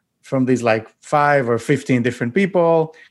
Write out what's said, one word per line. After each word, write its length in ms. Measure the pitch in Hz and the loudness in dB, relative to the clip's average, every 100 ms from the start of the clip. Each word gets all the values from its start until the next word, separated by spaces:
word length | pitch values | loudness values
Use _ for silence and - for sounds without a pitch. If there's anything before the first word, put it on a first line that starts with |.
| _ _ | _ _
from 240 | - 135 127 | -6 -2 0
these, 180 | 123 | 0
like, 240 | 120 110 110 _ | 0 -2 -4 _
five 480 | - 151 147 143 120 | -4 0 2 2 0
or 80 | 117 | -2
fifteen 440 | - 139 - 127 | 0 -2 0 0
different 300 | 120 120 120 | 0 -4 -4
people. 640 | 196 190 190 170 165 160 - - | 0 0 0 2 2 0 -8 -20